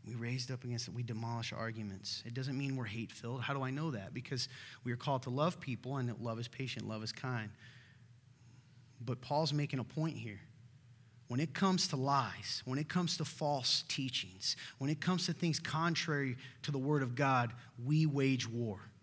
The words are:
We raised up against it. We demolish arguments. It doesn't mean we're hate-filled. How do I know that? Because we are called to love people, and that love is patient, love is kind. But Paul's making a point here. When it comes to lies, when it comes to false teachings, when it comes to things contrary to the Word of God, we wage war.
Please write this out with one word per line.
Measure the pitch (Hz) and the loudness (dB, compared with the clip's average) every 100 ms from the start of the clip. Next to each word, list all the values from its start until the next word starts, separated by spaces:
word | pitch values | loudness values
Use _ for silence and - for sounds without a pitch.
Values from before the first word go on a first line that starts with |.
| 110 | -8
We | |
raised | 117 117 127 127 | -4 -2 -2 -2
up | 127 | -4
against | 120 120 - | -2 -4 -2
it. | |
We | 120 | -4
demolish | 120 110 117 117 113 | -2 -2 -2 -2 -2
arguments. | - 113 113 104 95 - - | -2 -2 -2 -6 -6 -6 -6
It | 120 | -4
doesn't | 117 131 135 | -4 -2 0
mean | 135 131 | 0 0
we're | |
hate-filled. | 113 110 110 - 117 127 | -2 -4 -6 -6 -4 -4
How | 123 | 0
do | 139 | 0
I | 131 | 0
know | 135 160 | 0 -2
that? | 113 95 | -2 -4
Because | 123 123 131 - - - - | -8 -4 -4 -4 -8 -16 -8
we | 123 | -4
are | 120 | -2
called | 147 135 | 0 0
to | 127 | 0
love | 127 160 175 | 2 2 2
people, | - 117 127 139 | -6 -6 -2 -2
and | 120 | -2
that | 113 | -2
love | 117 113 | -4 -4
is | 120 | -6
patient, | - 131 120 104 | -6 -6 -4 -4
love | 110 | -4
is | 110 | -4
kind. | - 131 120 107 - - - - - - - - - - - - - - - | -4 -4 -2 -4 -10 -18 -20 -20 -20 -20 -20 -20 -20 -20 -20 -20 -20 -20 -8
But | 117 120 | -4 -4
Paul's | - 147 156 | 0 2 4
making | 147 147 135 | 2 0 -2
a | |
point | 117 - 156 120 | -2 0 -2 -2
here. | 113 101 - - - - - - - - - | -8 -10 -14 -20 -20 -20 -20 -20 -20 -20 -2
When | 123 | 0
it | 160 | 0
comes | - 196 185 - | 4 4 6 2
to | 135 | 2
lies, | 131 139 110 92 - - | 4 4 4 -4 -6 -6
when | - 131 | -2 -2
it | 151 | 0
comes | 185 175 - | 2 2 0
to | |
false | 156 - 151 143 123 - - | -2 -2 0 2 2 0 0
teachings, | - 131 123 98 - - - - - | -2 0 -2 -4 -4 -4 -2 -8 -2
when | 135 | 0
it | 156 | 2
comes | - 180 180 | 2 2 2
to | |
things | 160 170 151 | 2 2 2
contrary | - 156 170 160 - 147 135 123 - - | 0 2 2 2 2 2 2 -2 -8 -8
to | - | -2
the | 139 | 0
Word | 135 147 | 4 4
of | 131 120 | 4 4
God, | 139 131 120 - - - | 6 6 4 -2 -16 -6
we | 123 151 156 | 4 6 6
wage | 139 135 127 110 | 6 4 4 2
war. | 117 117 95 - - | 0 -2 -2 -10 -20